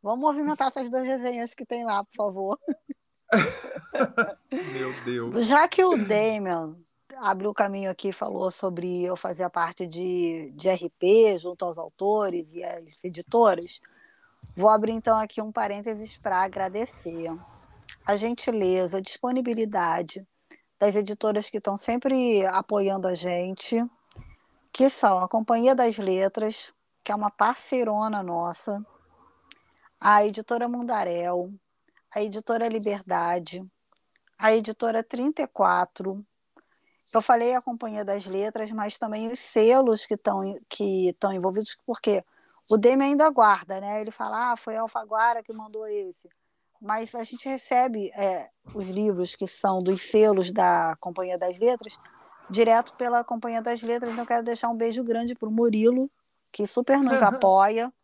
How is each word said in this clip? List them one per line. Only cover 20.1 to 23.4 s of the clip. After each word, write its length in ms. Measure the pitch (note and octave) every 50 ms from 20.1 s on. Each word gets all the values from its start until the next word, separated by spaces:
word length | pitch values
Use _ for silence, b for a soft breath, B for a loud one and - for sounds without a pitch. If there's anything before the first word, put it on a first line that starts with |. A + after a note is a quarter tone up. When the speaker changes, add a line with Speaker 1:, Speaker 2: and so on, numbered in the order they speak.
| - F#3+ G3 _ _ _ b b b b b b _ _
Speaker 1:
das 160 | G3+ G#3 F#3+
editoras 520 | G#3+ G#3 F#3+ G#3 - - G#3+ G#3+ G#3+ G#3 -
que 120 | - G#3
tão 180 | - - G3 G3+
sempre 680 | - - A#3 B3 - C4+ C4+ C4 B3 A#3+ A3+ G3+ F#3+
apoiando 600 | F#3+ F#3 F#3+ G3 - G#3+ G3+ G3 G3 F#3+ F#3+ F#3
a 80 | F#3 F3+
gente, 680 | E3+ E3+ F3+ F3 F3